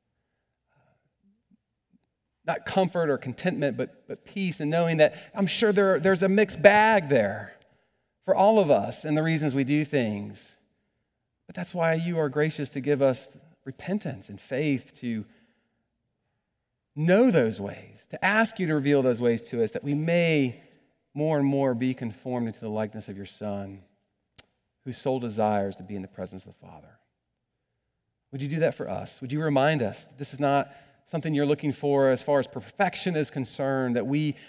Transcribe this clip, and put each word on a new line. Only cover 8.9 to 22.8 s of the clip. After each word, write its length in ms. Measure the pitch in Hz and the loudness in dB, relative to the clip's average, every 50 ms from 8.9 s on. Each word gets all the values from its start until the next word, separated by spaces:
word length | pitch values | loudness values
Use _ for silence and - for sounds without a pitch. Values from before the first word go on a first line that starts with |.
| 117 - - | -8 -8 -4
in 120 | 151 151 | -2 0
the 60 | 156 156 | 0 0
reasons 320 | 165 165 156 156 151 123 | 0 0 0 0 0 0
we 100 | 139 135 | 0 0
do 200 | 123 147 151 156 | 0 0 0 0
things. 720 | 151 - 143 120 110 107 101 101 104 101 101 - - - _ _ _ _ _ _ _ _ _ _ _ _ _ _ _ _ _ _ | 0 0 -2 0 0 -4 -6 -8 -12 -14 -18 -20 -20 -20 _ _ _ _ _ _ _ _ _ _ _ _ _ _ _ _ _ _
But 80 | _ - | _ -12
that's 200 | - 180 - - | -12 -12 -8 -4
why 180 | 180 165 165 160 | 0 2 2 2
you 260 | 165 165 175 175 165 | 0 0 -2 -2 -2
are 120 | 156 147 | -2 -2
gracious 400 | 127 151 151 160 151 - 147 131 | 0 0 0 0 0 -4 -8 -6
to 100 | - 143 | -6 -8
give 220 | 127 143 147 131 139 | -2 0 0 4 4
us 260 | 135 127 123 - - _ - _ _ _ _ _ | 2 2 0 -6 -18 _ -20 _ _ _ _ _
repentance 640 | 139 135 _ - - 190 208 - 160 120 101 98 - | -16 -16 _ -8 -6 -6 -6 -6 -8 -10 -10 -12 -16
and 100 | 104 95 | -18 -18
faith 540 | - - 135 127 151 151 139 123 120 - - - | -12 -8 -4 -2 0 0 0 -2 -4 -10 -20 -12
to 260 | - 123 117 110 104 - _ _ _ _ _ _ _ _ _ _ _ _ _ _ _ _ _ _ _ _ _ _ _ _ _ _ _ _ _ _ _ _ _ 147 | -8 -6 -6 -6 -8 -10 _ _ _ _ _ _ _ _ _ _ _ _ _ _ _ _ _ _ _ _ _ _ _ _ _ _ _ _ _ _ _ _ _ -2
know 320 | 151 165 180 208 247 262 | 2 4 6 6 6 6
those 300 | 202 165 123 113 107 101 | 4 4 2 2 0 -4
ways, 480 | 98 98 - - - - - - - _ | -8 -10 -10 -12 -18 -20 -20 -20 -20 _
to 120 | - - - | -12 -4 -2
ask 340 | 190 202 220 226 220 - - | 0 2 2 2 0 0 -4
you 80 | 185 | -2
to 80 | 160 156 | 0 0
reveal 280 | 151 135 143 143 139 131 | 0 2 2 2 4 4
those 180 | 131 123 110 | 2 0 2
ways 220 | 123 120 117 113 - - | 2 0 0 0 -4 -8
to 140 | - 120 113 | -2 -2 -2
us, 80 | 107 | -2
that 140 | - - - | -2 -6 -4
we 100 | 143 147 | -4 -4
may 680 | 147 156 165 170 175 170 165 160 151 139 127 113 - - _ _ _ _ _ _ _ _ _ _ | -2 0 0 2 2 2 2 2 2 2 0 -2 -8 -20 _ _ _ _ _ _ _ _ _ _
more 240 | 139 147 156 160 147 | -4 -2 0 0 2
and 80 | 139 | 2
more 260 | 139 139 139 139 131 123 | 2 2 2 0 0 0
be 220 | 117 123 127 127 | 0 -2 -2 -2
conformed 540 | 127 131 117 104 - - 131 123 123 120 113 | -4 -6 -10 -10 -10 -10 -8 -6 -4 -4 -6
into 120 | 107 - | -6 -8
the 80 | - 110 | -10 -8
likeness 400 | 107 110 | -4 -4